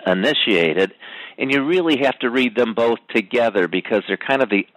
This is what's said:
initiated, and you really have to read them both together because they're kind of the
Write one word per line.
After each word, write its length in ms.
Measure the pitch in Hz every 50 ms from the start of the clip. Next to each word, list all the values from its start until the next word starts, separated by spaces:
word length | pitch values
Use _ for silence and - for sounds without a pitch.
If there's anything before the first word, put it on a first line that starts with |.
| -
initiated, 880 | - 92 92 95 139 151 - - 123 101 85 82 80 78 90 95 95 - _ - - - - - - - -
and 140 | 139 135
you 120 | 135 139 135
really 340 | 147 175 185 170 165 151 123
have 160 | 139 131 123 -
to 100 | - 120
read 280 | 117 131 127 123 107
them 180 | 120 123 113 107
both 240 | 98 117 117 117 110 - - -
together 540 | 117 104 90 - 120 117 113 98 101 90 82
because 340 | 87 92 - - 117 101 92 -
they're 80 | 98
kind 260 | - - - 135 135
of 80 | 131 107
the 160 | 104 101 95 - _